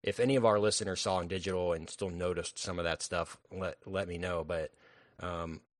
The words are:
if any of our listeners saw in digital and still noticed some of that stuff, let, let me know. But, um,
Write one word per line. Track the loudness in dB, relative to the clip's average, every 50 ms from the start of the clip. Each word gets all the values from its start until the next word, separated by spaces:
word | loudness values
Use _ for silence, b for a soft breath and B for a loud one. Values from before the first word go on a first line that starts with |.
| -2
if | -2 2 2
any | 4 6 6
of | 6 8
our | 6 6 8
listeners | 6 4 4 2 0 -2 -2 -2
saw | 0 2 2 2
in | 0 0
digital | -4 -4 -2 -2 0 0 2 2 0
and | 0 -2 -8
still | -6 -4 -4 -4
noticed | -2 -2 -2 0 0 -2 -4 -6 -8 -8
some | -6 -4 -4 -2
of | 0
that | 0 -2 -2 -4
stuff, | -4 -2 -2 -2 -2 -6 -20 _ _ -8
let, | -6 -6 -6 -6 _ -12
let | -6 -4 -4 -2 -2
me | -4 -4
know. | -2 -2 -2 -2 -2
But, | -2 -2 -4 -4 -6 _ b b b b b b b b -10
um, | -8 -6 -4 -4 -6 -6 -8 -10 _ _ _